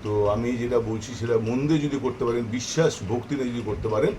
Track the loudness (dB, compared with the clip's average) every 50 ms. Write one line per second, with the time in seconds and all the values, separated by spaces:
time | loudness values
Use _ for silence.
0 | -2 0 2 2 4 4 2 2 0 0 0 -2 -2 0 2 0 0 0 -4 -4
1 | -4 -8 -8 -6 -2 2 2 2 2 2 0 0 2 4 2 2 2 0 -2 0
2 | -2 -2 -2 0 0 0 0 0 0 -2 -2 -4 -4 -2 0 2 2 2 2 0
3 | -4 -2 -2 -2 -2 -4 -4 -2 -2 -2 -4 -4 -4 -4 -4 -2 -2 0 0 2
4 | 2 2 0